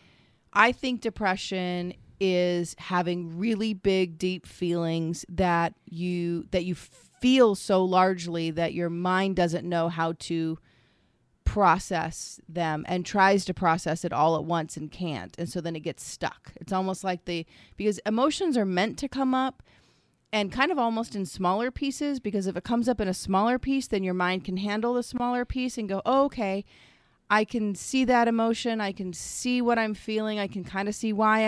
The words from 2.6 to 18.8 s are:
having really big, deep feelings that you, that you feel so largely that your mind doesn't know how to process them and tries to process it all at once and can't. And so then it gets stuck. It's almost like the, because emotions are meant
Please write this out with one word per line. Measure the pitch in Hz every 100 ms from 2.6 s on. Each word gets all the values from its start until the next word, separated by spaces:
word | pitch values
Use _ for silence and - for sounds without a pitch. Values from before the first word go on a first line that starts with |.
| 170 -
having | - 180 175 180 170 165
really | 220 214 220
big, | 196 196 190 185 160
deep | 185 185 -
feelings | - 175 170 165 165 160 165 -
that | 170 180 170 170 -
you, | - 165 180 175 170 170 -
that | 185
you | 180
feel | 175 - - _ - 247 262 233
so | 196 - 190
largely | 185 185 185 180 170 165 165
that | 160 165
your | 170 170
mind | 170 180 185 196 185
doesn't | 170 160 175
know | 170 170
how | 165 165 165
to | - 165 160 160 _ _ _ _ _ _ _ _
process | - 208 190 175 - 175 160 - - - -
them | 160 165 151 -
and | 180
tries | 165 208 196 196
to | 190
process | 180 180 165 - 165
it | 170
all | 120 156 160
at |
once | 160 170 156 -
and | 151
can't. | - 180 120 - -
And | 170
so | 175
then | 165
it | 165
gets | 156 -
stuck. | - - 165 - - -
It's | -
almost | 190 190 185
like | 190 180
the, | - 170 165 - - -
because | 208 190 208
emotions | 220 285 - 370 247
are | 196
meant | 180